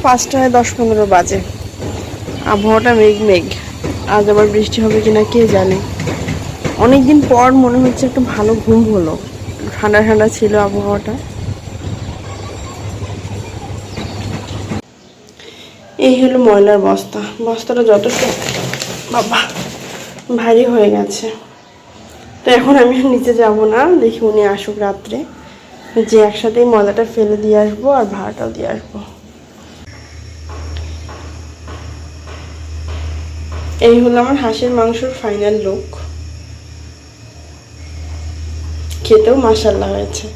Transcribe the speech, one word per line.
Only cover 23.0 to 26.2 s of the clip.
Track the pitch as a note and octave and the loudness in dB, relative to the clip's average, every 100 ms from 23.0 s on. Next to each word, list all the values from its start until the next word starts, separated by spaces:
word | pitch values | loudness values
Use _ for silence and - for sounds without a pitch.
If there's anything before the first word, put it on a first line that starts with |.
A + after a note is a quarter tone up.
আর | C4 | 2
নিচে | B3 - A#3 | 2 2 4
যাব | A3+ G#3+ A3 | 4 4 2
না, | A3 D4 F4 | 4 4 4
দেখি | A3+ A3+ A3 | 2 2 0
উনি | G#3+ G#3 | 2 2
আসুক | G3 G#3 G#3 G#3 | 0 -6 -4 -4
রাত্রে, | F#3+ - A3+ D4+ - - - - - - A3+ A3 | -4 -8 -10 -10 -16 -20 -20 -20 -20 -6 -2 2
যে | A3 | 4